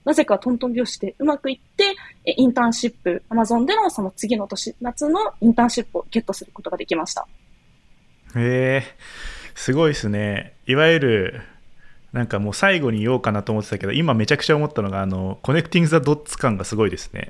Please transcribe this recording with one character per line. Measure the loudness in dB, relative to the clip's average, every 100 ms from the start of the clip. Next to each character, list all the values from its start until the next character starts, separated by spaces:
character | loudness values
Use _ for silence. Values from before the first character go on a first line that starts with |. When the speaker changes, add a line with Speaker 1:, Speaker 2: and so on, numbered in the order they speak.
Speaker 1:
な | 0
ぜ | 2 2
か | 0
ト | 0
ン | -2
ト | -2
ン |
拍 | -2 -4
子 | -6
で | -8 -2
う |
ま | -2 0
く | -4
い |
っ | -6 _ -2
て、 | 0 -2 -12 -10 -4
え |
ー、 | 2
イ | 4
ン |
タ | 4
ー | 2
ン |
シ | 2 -4
ッ | -4
プ、 | -4 -4 0
Amazon | 0 2 2
で | 2 2
の | 0
そ | -2
の | -6
次 | -4 -4 -2
の | -4
年、 | -8 -10 -8
夏 | -10 -4 -2
の | 0 -2 2
イ | 4
ン |
タ | 6
ー | 4
ン |
シ | 0
ッ | -4
プ | -6
を | -4
ゲ | -4
ッ | -4
ト |
す | -6
る | -12
こ | -14
と | -8
が | -8
で | -4
き | -2
ま | -2
し |
た。 | -8 -10 -14 _ -20 _ _ _ _ _ _ -6 -2
Speaker 2:
へ | 2 2 2 0
ー、 | -2 -12 -20 -14 -14 -12 -16 -6
す | -2
ご | 2 2
い |
っ |
す | 2 -2
ね。 | -2 -2 -4 -8 -8 -2
い | 4
わ | 4
ゆ | 4
る、 | 4 2 0 -6 -16 -20 -20 -20 -20 -20 -8
な | -6
ん | -2
か | -2
も | -4
う |
最 | 2 2 2
後 | 0
に | 0
言 | 0
お | 0
う |
か | 0
な | -2
と | -2
思 | -2
っ |
て | -4
た | -6
け | -2
ど、 |
今 | 0 2
め | 2 2
ち |
ゃ | 2
く |
ち | 2
ゃ | 2
思 | 0
っ |
た | -2
の | -2
が、 | -2
あ | -2
の、 | -2 -4 -4
Connecting | 0 0 2 2 4
the | 4
Dots | 2 0 -2 -2
感 | -2 -2
が | -2
す | 0
ご | 0
い |
で | 0
す | -8
ね。 | -10